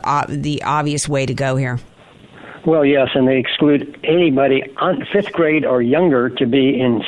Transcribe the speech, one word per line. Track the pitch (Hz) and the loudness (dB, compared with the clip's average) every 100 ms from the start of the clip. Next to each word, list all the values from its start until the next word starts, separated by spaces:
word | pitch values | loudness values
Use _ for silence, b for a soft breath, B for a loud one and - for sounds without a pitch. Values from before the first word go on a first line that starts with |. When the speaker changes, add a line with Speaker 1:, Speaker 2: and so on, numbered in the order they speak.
| - | -2
Speaker 1:
uh, | 143 - | -2 -2
the | 147 147 143 | -6 -6 -4
obvious | - 147 147 147 - | -2 -2 -2 -4 -4
way | 139 131 | -2 -2
to | |
go | 123 135 131 | -2 -2 -2
here. | 131 123 - _ - - - B B B 160 | -2 -6 -10 _ -20 -20 -20 B B B 0
Speaker 2:
Well, | 160 | 2
yes, | 143 139 123 | 4 2 2
and | 143 131 | 2 2
they | 131 | 2
exclude | 123 - 147 143 - - | -2 0 2 2 -2 -6
anybody | 151 170 170 135 139 135 - - | 0 2 2 2 2 0 -2 -4
on | 160 139 - | -2 -2 -2
fifth | 202 202 | -2 -2
grade | - 156 156 131 | -2 0 0 0
or | 127 | 0
younger | 120 151 180 127 123 | 2 2 2 2 0
to | 123 123 | -2 0
be | 135 131 131 | 2 2 2
in | 127 110 | 0 0